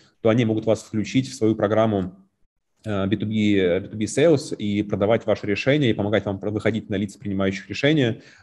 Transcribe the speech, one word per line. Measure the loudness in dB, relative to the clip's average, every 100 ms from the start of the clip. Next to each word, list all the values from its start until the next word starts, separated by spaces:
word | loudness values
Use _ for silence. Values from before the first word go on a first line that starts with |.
| _ _
то | 2
они | 2 2
могут | 0 0
вас | -2
включить | -2 -6 -2 -2 -2
в | 0
свою | 0 2
программу, | 2 2 2 2 -2 -8 _ _ _ _ _ _ -6
а, | -2 0
B | -2
two | -2
B, | 0 2 2 2 0
B | -4
two | -6
B | -4
sales | 2 4 4 0 -8
и | -4 -2
продавать | -2 0 2 2 2
ваши | -2 0
решения, | -2 0 2 2
и |
помогать | 0 0 0 -2
вам | -4
про-, | -4
выходить | -2 -2 -2 -2
на | -4
лица, | -4 -8
принимающих | -6 -2 -2 -2 -8
решения. | -2 2 2 2 -2 -12 -20